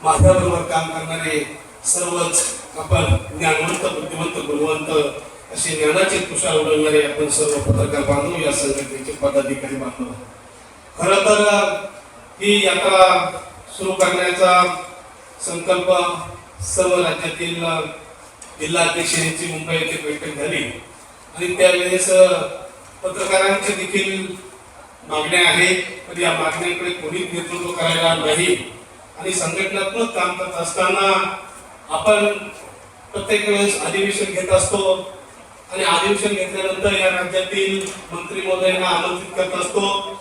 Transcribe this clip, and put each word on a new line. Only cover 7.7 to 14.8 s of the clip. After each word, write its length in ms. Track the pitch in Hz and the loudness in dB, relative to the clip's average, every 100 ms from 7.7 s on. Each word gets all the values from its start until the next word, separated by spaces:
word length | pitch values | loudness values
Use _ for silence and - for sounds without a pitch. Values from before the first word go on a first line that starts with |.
| - - 285 | 0 2 0
बांधव, 380 | 277 277 285 - - | 0 0 0 -2 -2
या 60 | |
संघटनेचे 600 | - 285 139 - 135 135 | 0 -2 -2 -6 -8 -10
पदाधिकारी 640 | 143 139 139 - 139 131 135 | -2 0 0 0 -6 -6 -6
बांधव. 340 | - - 123 110 - - - - - - - - | -8 -8 -10 -10 -16 -20 -20 -20 -20 -20 -20 -2
खरं 260 | 185 196 | 2 4
तर 200 | 202 208 208 208 202 - - - - - - - | 6 6 6 4 2 -2 -10 -16 -20 -20 -20 -2
ही 260 | 202 208 190 | 2 4 4
यात्रा 640 | 190 190 190 185 185 - - - - - - | 2 4 8 8 6 0 -6 -14 -18 -18 -6
सुरू 140 | 190 | -4
करण्याचा 600 | 185 180 180 180 180 185 180 180 - | 2 2 2 0 4 6 6 4 0